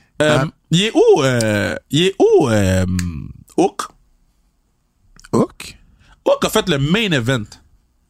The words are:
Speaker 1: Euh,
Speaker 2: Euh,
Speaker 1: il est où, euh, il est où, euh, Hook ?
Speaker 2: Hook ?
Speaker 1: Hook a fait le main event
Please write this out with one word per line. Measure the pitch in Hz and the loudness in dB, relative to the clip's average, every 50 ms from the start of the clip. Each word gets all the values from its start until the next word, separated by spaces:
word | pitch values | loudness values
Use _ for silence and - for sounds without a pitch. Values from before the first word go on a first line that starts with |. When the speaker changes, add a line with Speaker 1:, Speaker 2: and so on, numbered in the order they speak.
| _ _ _ - | _ _ _ -2
Speaker 1:
Euh, | 147 151 151 147 | 0 2 2 0
Speaker 2:
Euh, | 151 165 - _ _ - | 0 -2 -6 _ _ -2
Speaker 1:
il | 160 175 202 | -2 0 0
est | 220 - | 0 2
où, | 311 453 480 403 165 135 | 2 4 4 4 4 4
euh, | 135 127 120 113 110 104 104 98 95 80 - _ - | 2 2 0 0 0 0 0 -2 -2 -4 -8 _ -4
il | 135 151 175 190 | -2 0 0 0
est | 196 - | 0 2
où, | 370 453 453 370 - 117 | 2 4 4 4 2 2
euh, | 110 104 98 95 92 92 92 90 92 90 87 85 82 69 50 - - - - _ - - | 2 2 2 2 2 0 0 -2 -2 -4 -4 -6 -8 -12 -14 -16 -18 -20 -20 _ -4 -2
Hook ? | - - - - - - _ _ _ _ _ _ _ _ _ _ _ _ _ _ _ _ _ _ _ _ _ _ _ _ _ - - - - | -2 -2 -2 -6 -14 -14 _ _ _ _ _ _ _ _ _ _ _ _ _ _ _ _ _ _ _ _ _ _ _ _ _ -20 -12 -4 -2
Speaker 2:
Hook ? | 113 262 370 - - - - - - _ _ _ _ _ _ - _ - | -2 -2 -2 -4 -12 -20 -20 -20 -20 _ _ _ _ _ _ -16 _ -2
Speaker 1:
Hook | - 185 - - | -2 -2 0 0
a | 175 | -2
fait | - 220 - 185 | 0 -2 0 0
le | 151 135 | -2 -2
main | 139 147 180 226 233 196 | 0 0 0 0 0 0
event | 160 131 113 120 135 117 104 - - - _ _ _ _ _ _ _ _ _ | -2 -2 -2 -2 -4 -4 -4 -10 -16 -20 _ _ _ _ _ _ _ _ _